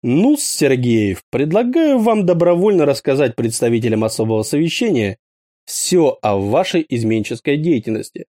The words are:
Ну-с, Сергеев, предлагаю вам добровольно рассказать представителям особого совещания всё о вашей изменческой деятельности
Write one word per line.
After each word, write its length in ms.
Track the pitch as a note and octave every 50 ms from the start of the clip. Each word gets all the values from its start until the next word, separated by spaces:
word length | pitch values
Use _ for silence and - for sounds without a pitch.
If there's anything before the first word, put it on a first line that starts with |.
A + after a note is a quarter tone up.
Ну-с, 400 | - B2 B2 D#3 G#3 C#4 D4+ C#4+
Сергеев, 800 | - - - - D3+ C#3 C3+ C3 B2 A#2+ A#2 A2 G#2 G2+ F#2 F2+ _ _
предлагаю 680 | - A#2+ C#3+ D#3 E3 G#3 B3 A#3+ B3+ E4+ D#4+ D4+ C#4 B3+
вам 260 | G#3+ A#3 A3+ G#3+ F#3+
добровольно 600 | E3+ F3 E3 E3+ F3 F3 E3+ F#3 G#3+ G3+ F3 D3+
рассказать 500 | C#3+ C#3 - _ - C3+ C3+ D3 A#2+ A2
представителям 680 | - A#2 A#2 A2+ - B2+ A#2 A#2 A#2 A2+ A2+ A2 G#2+ A2
особого 380 | A2 - - A2 A2 A2 A2
совещания 760 | A2 - - D3 E3 E3 - - A#3+ A3+ F3 B2 G#2+ G2 F#2+ _ _ _ _ _ _ _ _ _ _
всё 520 | - - - - - F#3 F3+ D#3+ C3 - -
о 140 | - G#2+ G2+
вашей 480 | G2 G2 G2+ A#2 D#3 F#3 - - F3 D#3 _
изменческой 720 | B2+ A#2 A2+ A2 A2+ A2 G#2 - B2 A#2 _ - C#3+ D3+
деятельности 680 | D3+ E3+ D#3+ A#2 - A#2 A2 A2 - - _ - - _ _